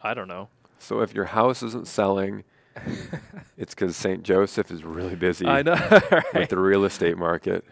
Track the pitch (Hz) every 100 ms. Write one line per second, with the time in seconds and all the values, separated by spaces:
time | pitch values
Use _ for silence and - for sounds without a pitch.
0 | 107 120 95 90 101 _ _ _ - 110
1 | 110 104 92 110 123 123 117 117 - -
2 | 98 98 98 101 - _ _ - - -
3 | - - - 202 - - - - 92 85
4 | 95 92 92 95 98 - - 85 80 82
5 | 92 90 90 87 92 139 151 170 - 208
6 | - 196 - 165 175 90 95 98 98 -
7 | 87 87 85 85 92 92 -